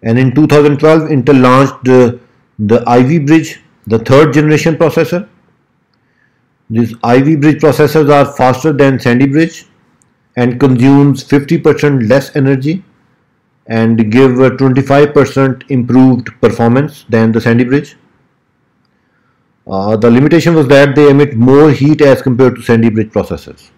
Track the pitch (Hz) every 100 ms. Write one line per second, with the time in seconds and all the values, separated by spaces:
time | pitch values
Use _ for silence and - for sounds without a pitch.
0 | 113 117 131 127 151 147 147 143 151 160
1 | 156 151 123 139 127 127 139 - 127 127
2 | 120 120 _ _ _ - 107 117 117 123
3 | 127 165 143 160 147 - _ _ - 113
4 | 113 135 156 139 151 151 165 156 165 -
5 | - 175 214 _ _ _ _ _ _ _
6 | _ _ _ _ _ _ _ 110 117 -
7 | 113 123 139 160 147 147 156 135 151 156
8 | 143 143 139 - 127 123 156 143 - 131
9 | 123 120 139 139 165 - - _ _ _
10 | _ _ _ - 123 123 139 127 131 139
11 | 143 135 - 143 143 165 160 147 147 139
12 | 110 131 139 151 135 135 139 185 - _
13 | _ _ _ _ _ _ _ 113 113 113
14 | 107 117 135 123 131 127 135 127 123 139
15 | 147 147 135 - 135 127 - 135 120 123
16 | 131 127 - - 117 101 117 120 151 -
17 | _ 113 113 113 117 117 123 139 143 _
18 | _ _ _ _ _ _ _ _ _ _
19 | _ _ _ _ _ _ - 95 98 107
20 | 117 120 147 165 156 165 131 139 143 135
21 | 147 139 147 113 123 139 156 139 143 151
22 | 147 127 - 123 131 123 - 113 117 110
23 | 107 - 95 82 - - _